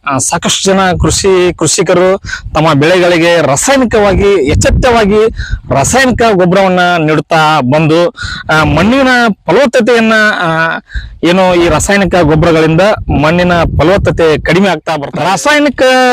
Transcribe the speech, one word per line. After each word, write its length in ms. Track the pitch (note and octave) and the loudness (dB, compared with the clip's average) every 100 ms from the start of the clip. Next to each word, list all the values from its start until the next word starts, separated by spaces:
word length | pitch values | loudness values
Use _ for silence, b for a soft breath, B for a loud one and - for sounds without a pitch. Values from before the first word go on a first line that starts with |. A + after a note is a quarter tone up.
| - | -2
ಆ, 120 | C3+ | -4
ಸಾಕಷ್ಟು 480 | - E3+ G#3 - F#3+ | -2 -4 -4 -2 0
ಜನ 260 | F#3+ F#3+ | 0 0
ಕೃಷಿ, 600 | D#3+ E3 - G3 F#3 F3+ | 0 -2 0 0 2 0
ಕೃಷಿಕರು 640 | - D#3 - F#3+ F3+ F#3 G3 B B B | -2 -4 -2 0 0 0 -2 B B B
ತಮ್ಮ 180 | D#3 D#3+ | -2 0
ಬೆಳೆಗಳಿಗೆ 720 | C#3+ D#3 F#3 F3 F3 E3+ E3+ C#3+ | 2 2 2 0 0 2 2 0
ರಾಸಾಯನಿಕವಾಗಿ, 1000 | C3+ - C4+ B3 A3+ G#3 F3+ G3+ G3 C#3 | -2 0 0 0 0 0 2 0 0 0
ಎಚ್ಚೆತ್ತವಾಗಿ 800 | D#3 - A3 B3+ A#3 G3+ G#3+ A3+ B B B - | 0 0 0 0 0 2 2 0 B B B -4
ರಾಸಾಯನಿಕ 480 | C3 C3+ B3 C4 A#3 A3+ | -2 0 0 0 0 0
ಗೊಬ್ಬರವನ್ನ 480 | F#3+ F3+ F#3+ F#3+ F3+ F3 F3 | 2 2 2 0 0 0 0
ನೀಡುತ್ತಾ 640 | D3+ D#3 - E3 D#3 D#3 | 0 -2 0 0 2 0
ಬಂದು, 540 | B2+ D3+ D#3+ D#3+ F3 B B B - | 0 0 2 2 0 B B B -2
ಆ, 120 | D#3 | 0
ಮಣ್ಣಿನ 440 | D3+ D3+ G3 C4+ C4 B3 A#3 F#3+ - | 0 0 0 2 2 2 0 -4 -2
ಫಲವತ್ತತೆಯನ್ನ, 680 | F#3+ C4+ B3+ A3+ A#3 A3 A3 G#3+ G3 | 0 2 0 2 2 2 2 2 0
ಆ, 380 | F3 D#3+ E3 D#3+ B B B B | -2 -2 -2 -4 B B B B
ಏನು 300 | D#3+ F#3 F#3 | 0 2 2
ಈ 140 | F3 E3+ | 2 2
ರಾಸಾಯನಿಕ 460 | - - G3+ F#3 | 0 0 0 0
ಗೊಬ್ಬರಗಳಿಂದ 680 | F#3 D3+ D#3 E3+ D#3+ D#3+ D#3+ G3 G#3 - C#3+ | 0 2 2 2 2 2 2 2 0 -2 -2
ಮಣ್ಣಿನ 400 | D3+ F3 F3+ E3+ | 0 0 0 0
ಫಲವತ್ತತೆ 760 | D#3 - D3+ G3 - D#3+ D#3+ D3 | 0 0 0 2 0 0 0 0
ಕಡಿಮೆ 280 | - E3 G3 | 0 0 0
ಆಗ್ತಾ 280 | D#3 - D#3 | -2 -6 -8
ಬರ್ತದೆ. 280 | C#3 - | -6 -6
ರಾಸಾಯನಿಕ 580 | D#3 F#3+ C#4+ D4 D4 - C4 B3+ B3+ | -4 -2 0 0 0 0 2 2 2